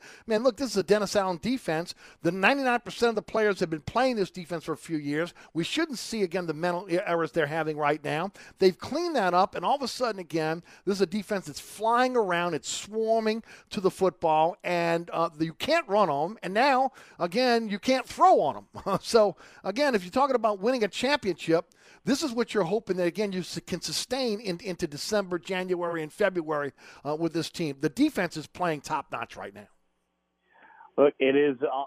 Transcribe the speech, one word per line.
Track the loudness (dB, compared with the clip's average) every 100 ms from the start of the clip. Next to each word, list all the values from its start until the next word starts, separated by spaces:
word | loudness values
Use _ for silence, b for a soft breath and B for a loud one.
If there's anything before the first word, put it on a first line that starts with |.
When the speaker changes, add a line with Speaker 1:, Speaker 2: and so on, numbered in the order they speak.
| B B B
Speaker 1:
"Man, | 2
look, | 2 0
this | -2
is | 0
a |
Dennis | 2 2 2 0
Allen | 0 -2
defense." | -2 -4 -2 -2 -4 -10 B B
The | -2
ninety-nine | 2 2 2 2 -2
percent | -4 -2 0
of |
the | 0
players | -2 0 2 2
have | -2
been | -4
playing | -4 0 2 2
this | -2
defense | -6 -8 -8
for | -6
a | -8
few | -6 -6
years. | -2 -2 -4 -8 B
We | -4
shouldn't | -2 -2 -2 -4
see, | -6 -2
again, | -2 -2 -4
the |
mental | -2 -2 -2 -2
e-, | -2
errors | 0 0 0
they're | 0 0
having | 0 -4 0
right | 0 0
now. | -2 -4 -4 -10 B B
They've | 2 2
cleaned | -4 -4 -2 0
that | 2
up, | 4 2
and | 0
all | -2 0
of |
a | -2
sudden, | -4 -4 -4
again, | -4 -2 -2 -4 -8 B
this | B 0
is |
a | 0
defense | -2 -4 -6 -6
that's | -12
flying | -14 -4 2 4 4 2
around. | 2 2 0
It's | -2 -6
swarming | -8 -6 -2 0 2 2 -2 -6 B B
to | -2
the | -2
football, | 2 0 2 2 4 4 0
and, | -2 0 2 0 -2
uh, | -2 -2 -2
you | -4
can't | -4 0 0 2
run | 2 4
on | 2 -2
'em. | -6
And | -4
now, | 2 4 4 0 B B B
again, | -4 0 2 2 0
you | -2
can't | 2 0 0
throw | 4 6 8
on | 4 -2
'em. | -8 -10 -2 -2
<laughs> |
So, | 4 4 4 2 B B
again, | -6 0 2
if | 0
you're | 0
talking | 2 2 2
about | 0 0
winning | 0 0
a | 0
championship, | 0 0 0 -2 -4 0 0 0 b b b
this | -2 -2
is | -2
what | -2 -2
you're | 0
hoping | 0 -2 -2 -2
that, | -2
again, | 0 -4
you | -4
s-, | -6 -8 -8
can | -8
sustain | -6 -6 -4 -2 -2 -2
in, | -4 -8
into | -8 -6 -6
December, | -6 -2 -2 -2 -4
January, | -4 -4 -2 -2 -2 -4
and | -6
February, | 0 0 0 -2 -2 -4 -8 B B
uh, | -6 -2
with | -2
this | -2 -4
team. | -4 -6 -2
The | -4
defense | 2 0 0 -4 -4
is | -12
playing | -4 -2 -2
top-notch | -4 -6 -6 -8 -10 -10
right | -14
now. | -14 -20 _ _ _ _ _ _ _ B B B B B 2
Speaker 2:
Look, | 4 4
it | 2
is, | 4 2 0
uh, | -2 -4